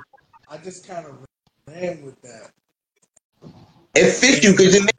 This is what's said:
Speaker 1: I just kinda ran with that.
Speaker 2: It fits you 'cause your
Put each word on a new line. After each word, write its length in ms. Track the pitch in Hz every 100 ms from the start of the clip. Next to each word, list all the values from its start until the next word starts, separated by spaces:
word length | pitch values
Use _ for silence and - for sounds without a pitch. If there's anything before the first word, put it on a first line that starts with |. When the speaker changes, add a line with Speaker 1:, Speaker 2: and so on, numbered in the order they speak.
| - _ _ _ _
Speaker 1:
I 80 | 156
just 280 | 175 180 -
kinda 240 | 180 156 131 131 _ _ _ -
ran 360 | 165 180 165
with 180 | 139 123
that. 300 | 127 113 101 _ _ _ _ _ _ _ _ _ - - - _ _ -
Speaker 2:
It 160 | 190
fits 320 | - 247 -
you 120 | 208 185
'cause 180 | 185
your 120 | 196 202